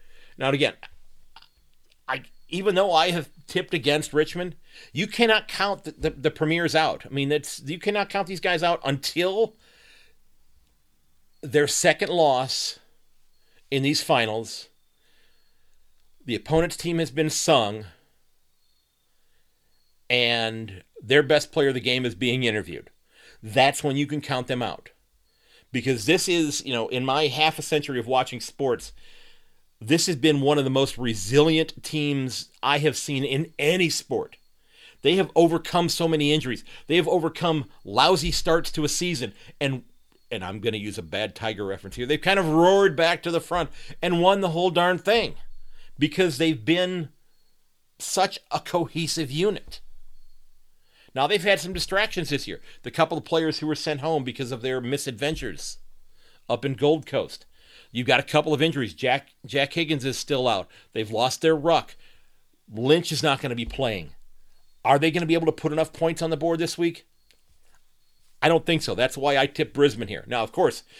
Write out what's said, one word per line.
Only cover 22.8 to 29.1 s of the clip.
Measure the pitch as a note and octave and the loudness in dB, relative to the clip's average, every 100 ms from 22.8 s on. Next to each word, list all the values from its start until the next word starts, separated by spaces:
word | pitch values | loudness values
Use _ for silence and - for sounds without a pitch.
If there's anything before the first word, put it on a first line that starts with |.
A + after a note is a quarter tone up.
| - _ _ _ - - | -16 _ _ _ -20 -18
That's | A2 B2+ C3+ C#3 | -2 4 4 4
when | D3 C3+ | -2 -2
you | C#3+ | -2
can | D3+ | -4
count | C#3+ C3 B2 | -4 -4 -4
them | B2 | -4
out. | A2 - - _ _ _ _ _ _ _ _ | -4 -8 -16 _ _ _ _ _ _ _ _
Because | B2+ C3 A#2+ G#2 | -4 -2 0 2
this | F3 - | 2 2
is, | F3 D3+ - | 0 0 -2
you | C3+ | -4
know, | A#2+ A2 | -4 -4
in | B2+ | -2
my | C3 C#3 D3+ | 0 0 0
half | C3 D#3 D#3 | 2 0 0
a | |
century | - D3+ C#3+ B2+ | -2 -2 -2 -4
of | A2+ | 0
watching | C3 B2+ B2 | 0 0 -4
sports, | - - C3+ A2 - - - | -10 -4 -2 -2 -4 -20 -20